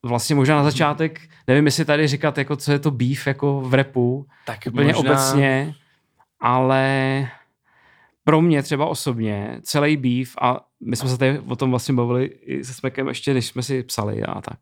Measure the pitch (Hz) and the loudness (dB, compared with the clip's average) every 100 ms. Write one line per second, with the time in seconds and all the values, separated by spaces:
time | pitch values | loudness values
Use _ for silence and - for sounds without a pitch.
0 | 123 120 - 143 139 151 147 139 151 147 | -2 -2 2 4 4 4 2 2 0 0
1 | 160 156 - _ - 135 147 131 151 147 | -4 -6 -20 _ 2 4 4 2 2 2
2 | 151 143 156 147 135 147 - 143 147 123 | 2 2 -2 -2 -4 -4 0 0 0 0
3 | 123 135 139 135 143 139 131 131 139 127 | -2 0 -4 -2 -2 -2 2 2 2 0
4 | 120 131 143 _ - 110 127 117 143 - | 0 -2 -8 _ -14 -10 -6 2 4 4
5 | 135 135 135 139 135 131 151 147 _ _ | 4 2 4 2 4 2 -2 -10 _ _
6 | _ _ _ _ 117 127 131 135 135 135 | _ _ _ _ 0 2 2 2 2 0
7 | 131 135 127 - _ _ _ _ _ _ | 0 -2 -4 -10 _ _ _ _ _ _
8 | _ _ - 156 170 147 135 143 147 156 | _ _ 2 4 4 2 0 -2 -2 -2
9 | - 117 110 101 107 120 - 147 147 151 | -4 -2 -4 -4 -8 -10 -4 0 2 2
10 | 127 123 123 - 127 127 _ _ - 123 | 0 -2 -4 -2 -2 -2 _ _ -6 -4
11 | 131 123 135 143 - 123 131 123 - 127 | -2 0 0 0 -6 -4 0 0 0 0
12 | 120 123 135 - - 131 127 127 131 127 | 0 0 -2 -8 -8 -8 -8 -8 -8 -6
13 | 135 127 - 131 120 131 120 131 120 - | -6 -4 -2 -2 -2 -8 -4 -6 -4 -6
14 | 104 107 101 - - - | -4 -4 -6 -8 -10 -16